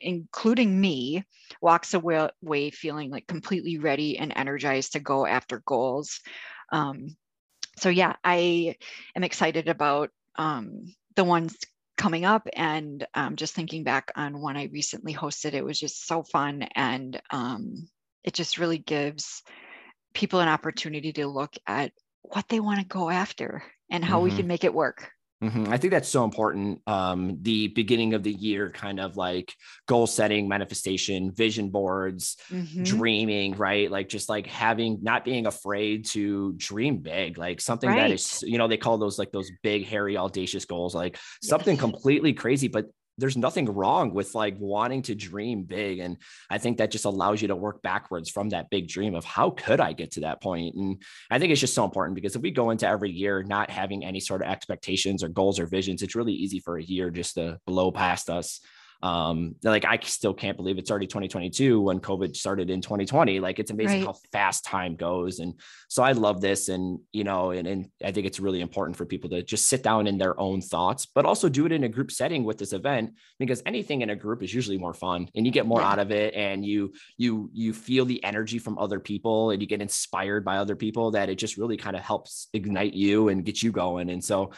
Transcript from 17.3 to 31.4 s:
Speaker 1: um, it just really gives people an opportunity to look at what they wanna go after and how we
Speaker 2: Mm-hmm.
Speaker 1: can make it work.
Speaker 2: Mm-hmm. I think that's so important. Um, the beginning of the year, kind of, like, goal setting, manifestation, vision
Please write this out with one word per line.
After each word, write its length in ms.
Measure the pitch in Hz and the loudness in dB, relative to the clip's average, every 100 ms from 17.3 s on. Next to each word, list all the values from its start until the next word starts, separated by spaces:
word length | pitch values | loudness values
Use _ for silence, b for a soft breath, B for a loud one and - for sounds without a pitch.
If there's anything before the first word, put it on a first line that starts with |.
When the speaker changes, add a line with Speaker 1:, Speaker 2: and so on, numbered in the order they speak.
Speaker 1:
um, 580 | 139 120 123 - - 165 _ _ _ | -6 -4 -6 -8 -10 -14 _ _ _
it 100 | - | -6
just 240 | - 165 - | -4 -4 -2
really 180 | 170 160 | 0 0
gives 680 | - 147 143 151 - - - B B B B B _ | 0 0 -2 -4 -10 -12 -16 B B B B B _
people 260 | - 202 185 | -4 0 4
an 80 | 165 | 4
opportunity 640 | 156 160 - 160 151 156 | 2 0 -6 -6 -6 -6
to 140 | 151 143 | -4 -4
look 280 | 139 147 - - | -2 -6 -6 -4
at 240 | 101 - - _ _ | -2 -4 -8 _ _
what 260 | - 202 - | -8 -6 -2
they 140 | 226 | 0
wanna 240 | 208 202 185 | 0 -2 -2
go 240 | 185 165 | -2 0
after 520 | 180 196 - - - - B - | 0 -2 -6 -8 -8 -14 B -6
and 140 | 175 170 | -2 2
how 160 | 180 | 4
we 80 | 180 | 4
Speaker 2:
Mm-hmm. 80 | 196 | 2
Speaker 1:
can 100 | 175 | 0
make 160 | 170 | 2
it 100 | 185 | 2
work. 380 | - 143 - - - _ - | 4 0 -2 -16 -20 _ -4
Speaker 2:
Mm-hmm. 300 | 110 113 107 | -2 0 2
I 60 | 123 | 2
think 140 | 180 | 4
that's 180 | 175 - | 2 4
so 160 | 139 113 | 2 2
important. 560 | 110 107 98 101 92 - | 2 0 2 -2 -4 -2
Um, 520 | 98 92 90 92 82 | 0 2 0 -2 -2
the 260 | 98 107 107 | 0 2 2
beginning 440 | - 107 117 113 | 0 4 4 4
of 100 | 110 | 2
the 100 | 101 | 0
year, 360 | 98 107 101 98 | -2 -2 -2 -2
kind 280 | - 104 95 | -6 -8 -6
of, 160 | 95 92 | -6 -2
like, 380 | 90 90 90 - B B - | -2 -2 -4 -12 B B 2
goal 180 | 120 117 | 4 4
setting, 440 | - 107 104 98 | 4 4 4 2
manifestation, 840 | 98 95 - 95 95 - 95 95 | 0 -2 -4 -2 -2 0 -2 -2
vision 380 | 92 | 2